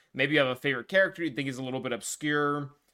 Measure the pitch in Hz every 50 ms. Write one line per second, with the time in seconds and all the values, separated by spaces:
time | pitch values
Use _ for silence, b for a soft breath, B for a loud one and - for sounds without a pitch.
0 | b b - 131 135 143 151 151 139 127 127 - - 143 135 123 117 - 190 190
1 | 190 180 185 - 170 156 123 139 139 135 131 127 131 127 127 127 - 127 120 107
2 | - - - - 156 151 147 147 147 143 143 147 143 139 - _ _ _